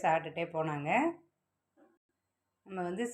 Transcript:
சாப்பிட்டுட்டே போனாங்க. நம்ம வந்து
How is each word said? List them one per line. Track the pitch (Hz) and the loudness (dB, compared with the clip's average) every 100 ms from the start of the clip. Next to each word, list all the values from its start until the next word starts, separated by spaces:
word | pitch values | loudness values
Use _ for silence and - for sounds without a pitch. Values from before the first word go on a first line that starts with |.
சாப்பிட்டுட்டே | 175 160 160 170 170 160 | 4 2 2 -4 -4 -2
போனாங்க. | 160 147 147 208 320 339 _ _ _ _ _ _ _ _ _ _ _ _ _ _ 196 | -2 -2 2 2 2 0 _ _ _ _ _ _ _ _ _ _ _ _ _ _ -10
நம்ம | 190 175 | -6 -4
வந்து | 185 240 | -2 -4